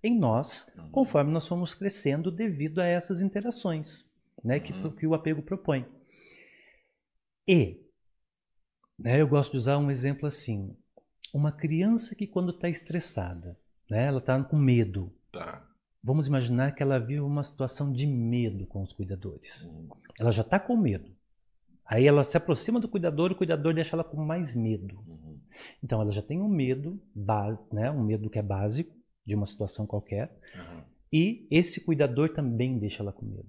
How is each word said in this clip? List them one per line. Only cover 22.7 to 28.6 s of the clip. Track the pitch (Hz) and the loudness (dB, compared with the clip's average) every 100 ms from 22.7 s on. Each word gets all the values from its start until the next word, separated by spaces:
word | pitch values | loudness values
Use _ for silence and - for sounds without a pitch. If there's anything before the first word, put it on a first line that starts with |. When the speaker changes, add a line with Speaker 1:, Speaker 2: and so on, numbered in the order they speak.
| 233 | 0
Speaker 1:
do | 233 | 0
cuidador, | 202 170 151 180 | 0 0 2 0
o | 185 | 2
cuidador | 170 156 156 | 0 2 2
deixa | 160 156 165 | 2 0 -2
ela | |
com | 165 151 | -4 -4
mais | 156 170 156 | -2 -2 -2
medo. | 120 110 107 95 95 92 | 0 0 -2 -6 -14 -18
Speaker 2:
Uhum. | 80 78 78 - - - - | -18 -18 -20 -20 -20 -20 -14
Speaker 1:
Então | 123 113 | -2 0
ela | 104 | 0
já | 104 | -2
tem | - 165 | -2 -2
um | 208 | 0
medo, | 180 127 131 151 196 - | 2 2 0 -4 -10 -12
ba-, | 107 101 107 104 110 - | -6 0 0 0 -4 -4
né, | 104 120 | -2 0
um | 147 | 0
medo | 107 110 104 | 0 0 -2
que | 110 | -4
é | |
básico, | 101 95 | -2 -2